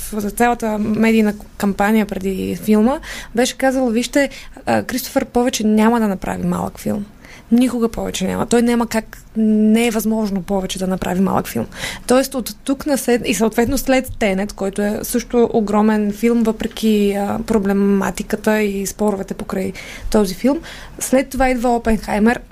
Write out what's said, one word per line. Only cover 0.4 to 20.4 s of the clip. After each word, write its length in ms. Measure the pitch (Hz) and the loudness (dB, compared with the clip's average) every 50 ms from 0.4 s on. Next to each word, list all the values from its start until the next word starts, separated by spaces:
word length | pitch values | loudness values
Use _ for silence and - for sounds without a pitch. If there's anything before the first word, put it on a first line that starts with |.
| 240 240 240 240 233 220 214 208 | 2 2 2 0 -2 -2 -2 -2
медийна 560 | 214 220 214 214 220 226 220 226 214 208 202 208 - - - | -2 0 2 2 4 4 4 4 4 2 0 -4 -8 -16 -8
кампания 500 | - - 202 185 - 202 202 220 220 208 | -4 -2 -2 0 2 2 2 4 2 2
преди 500 | 202 190 190 190 196 190 190 190 190 196 | 0 -2 -4 -4 -4 -4 -2 -4 -4 -4
филма, 420 | 170 - 214 214 214 214 247 285 320 - - - - - - - | -2 2 2 4 4 4 4 2 0 -6 -10 -14 -14 -12 -6 0
беше 220 | 214 254 254 - | 0 0 0 0
казала: 340 | - 269 262 254 269 262 240 | 0 0 0 2 2 0 0
"Вижте, 380 | 214 240 240 - - 294 277 269 - - - - - - - | 0 0 0 0 2 2 2 0 -2 -8 -16 -18 -18 -8 -2
а, 160 | - 233 214 | 0 0 0
Кристофър 420 | 202 - 247 254 - - - 269 254 | 0 -2 -6 -8 -6 -2 -2 -2 -2
повече 400 | 262 - 240 240 254 247 - 214 | 0 0 0 0 0 0 0 0
няма 360 | 214 214 214 214 226 233 233 | 2 4 4 6 4 4 4
да 80 | 220 208 | 2 0
направи 340 | 190 180 - 190 180 180 | -2 -2 -4 -6 -6 -4
малък 360 | 180 175 180 175 175 196 - - | -2 -2 -2 -2 -4 -6 -8 -8
филм." 260 | - 214 208 208 202 - - - - - - - - - | -6 -4 -4 -4 -6 -10 -14 -20 -20 -20 -20 -12 -2 2
Никога 360 | 226 240 254 247 - 240 226 226 | 4 4 4 4 2 0 0 0
повече 380 | - - 196 185 185 - 190 | -2 -2 -6 -4 -4 -4 -4
няма. 200 | 190 185 185 202 | -2 -2 -2 0
Той 160 | 226 233 240 | 2 2 4
няма 240 | 233 240 240 233 240 | 4 4 2 2 0
как, 320 | 226 - 220 220 - - - - - - | -2 -2 -4 -6 -6 -12 -20 -18 -8 -2
не 500 | 220 220 214 214 214 214 214 214 233 240 | 0 2 4 4 4 4 4 4 4 4
е 40 | 240 | 2
възможно 520 | 208 226 220 220 220 220 220 202 196 190 | 0 0 -2 -2 0 0 -2 -2 -2 -4
повече 360 | 165 - 202 190 185 180 - 185 | -4 -2 -2 -2 -2 -4 -6 -4
да 80 | 185 | -4
направи 340 | 185 185 180 - - 180 180 | -4 -4 -4 -2 -2 0 0
малък 280 | 196 185 - - 180 - | 2 2 2 0 -2 -2
филм. 180 | - 233 226 - - - - - - - - | -4 -6 -6 -8 -8 -10 -10 -10 -10 -6 0
Тоест 280 | - 240 262 269 269 - | 2 2 2 2 0 -2
от 220 | 262 214 - 214 | -6 -6 -8 -10
тук 300 | - - - 277 269 - | -8 -4 -4 -4 -2 -2
на 120 | 302 277 233 | -2 -2 0
след-, 240 | - - 240 233 - | 0 0 0 0 0
и 80 | - 233 | 0 0
съответно 440 | 180 226 220 220 - 233 226 - 175 | 0 0 0 2 0 0 0 0 0
след 340 | - - 262 262 262 - - - | 2 2 2 2 0 -2 -4 -2
Тенет, 340 | 233 202 190 190 202 208 | 0 0 0 0 -2 -4
който 300 | - - 196 196 196 - | -6 -6 -6 -4 -2 -2
е 160 | 208 208 214 - | -2 -2 -2 -4
също 480 | - - - 240 226 - - 240 233 - | -4 -4 -4 -4 -2 0 2 2 2 4
огромен 600 | - 233 214 196 202 214 208 220 214 214 208 202 | 2 0 0 2 2 4 4 4 4 2 0 -2
филм, 300 | 202 - - 233 240 233 | -2 0 2 2 2 4
въпреки, 680 | 226 226 220 220 - 214 - - 220 220 214 208 202 202 | 2 2 0 -2 -4 -6 -4 -2 2 2 4 4 4 2
а, 260 | 196 196 196 202 214 220 220 220 220 220 190 196 196 196 202 | 2 0 -2 -2 -2 -4 -2 0 0 0 2 2 2 2 4
проблематиката 760 | 202 202 196 190 - 180 - 208 - - 214 - 220 214 214 | 4 4 2 2 -2 -4 -6 -6 -4 -4 -2 0 2 2 2
и 240 | 214 202 196 196 196 | 2 0 -2 -2 -6
споровете 480 | 185 - - 214 214 208 196 196 - 190 | -6 -4 -2 0 0 0 -2 -4 -6 -8
покрай 380 | - 214 - - 196 190 196 190 - - - - - - - | -8 -8 -6 -4 -4 -4 -4 -6 -10 -14 -16 -12 -10 -4 0
този 240 | - 214 208 185 185 | 2 2 2 2 0
филм, 240 | - | 0